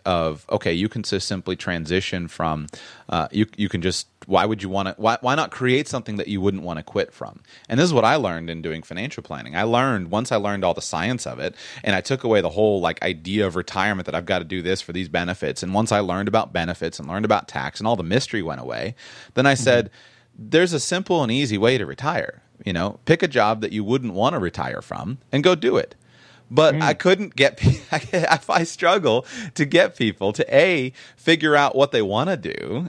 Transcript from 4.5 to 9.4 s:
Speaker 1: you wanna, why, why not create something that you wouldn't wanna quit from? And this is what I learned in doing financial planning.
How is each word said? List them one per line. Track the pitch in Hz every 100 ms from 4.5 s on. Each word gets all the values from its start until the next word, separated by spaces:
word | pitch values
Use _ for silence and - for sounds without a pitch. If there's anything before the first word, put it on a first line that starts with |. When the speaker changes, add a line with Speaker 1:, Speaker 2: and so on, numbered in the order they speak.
| 107
Speaker 1:
you | 95
wanna, | 95 95 -
why, | 110 120
why | 123
not | 143 143
create | - 127 127 147
something | 131 113 104
that | -
you | 101
wouldn't | 98 95
wanna | 82 80
quit | 78 101 87
from? | - 57 - _ - -
And | 117
this |
is | 175
what | 143
I | 110 151
learned | 104 85 85
in | 82
doing | 80 80
financial | 78 85 123 -
planning. | - 69